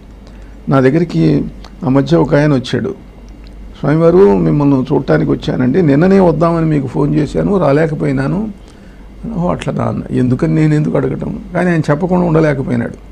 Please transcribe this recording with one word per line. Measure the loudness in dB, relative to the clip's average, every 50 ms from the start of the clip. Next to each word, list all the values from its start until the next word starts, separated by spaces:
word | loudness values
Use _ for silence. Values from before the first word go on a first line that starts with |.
| -20 -20 -20 -20 -20 -20 -20 -20 -20 -20 -20 -14 -4 0
నా | 0 2
దగ్గరికి | 4 4 2 2 -2 -2 0 0 2 2 2 0 -2 -4 -10 -16 -20 -20 -14 -8 -4
ఆ | 0
మధ్య | 2 2 2 2 2
ఒక | 2 2 2 2
ఆయన | 2 2 2 2
వచ్చాడు, | 0 -2 -4 -4 -4 -4 -6 -8 -10 -16 -20 -20 -20 -20 -20 -20 -20 -20 -20 -20 -20 -20 -20 -14 -6
"స్వామివారు | -2 0 2 4 4 4 6 6 6 6 4
మిమ్మల్ని | 2 2 0 0 2 2 2 2 0
చూడటానికి | 0 0 -2 -2 0 0 0 0 2 0
వచ్చానండి, | -2 -2 -2 -4 -2 0 0 0 2 2
నిన్ననే | 2 4 4 4 4 4 4 4
వద్దామని | 4 4 2 2 0 0 0 0 0
మీకు | 0 0 -2 -2
ఫోన్ | -4 -2 -2 -2 0 0
చేశాను, | 0 -2 -2 -2 -2 -2 0 0 0
రాలేకపోయినాను." | 2 2 2 2 0 0 -2 -4 -4 -2 -2 -2 -2 -2 -4 -4 -4 -6 -10 -14 -20 -20 -20 -20 -20 -20 -20 -20 -20 -20 -18 -14 -12 -8 -6
"ఓ | -4 -2 -2
అట్లా | -4 -4 -6 -6
నా | -4 -4 -4
అన్న." | -4 -4 -6 -6 -4
ఎందుకని | -2 -2 0 0 0 0 0 0 0
నేను | 2 2 2 2
ఎందుకు | 0 0 0 -2
అడగటం, | -2 -2 -2 -4 -6 -6 -8 -8 -10 -12 -8 -4
కానీ | -2 -2 0
ఆయన | 0 0 0 -2
చెప్పకుండా | -2 -2 0 -2 0 0 0
ఉండలేకపోయినాడు. | 2 2 2 2 2 0 -2 -4 -4 -4 -4 -4 -6 -10 -14 -18 -20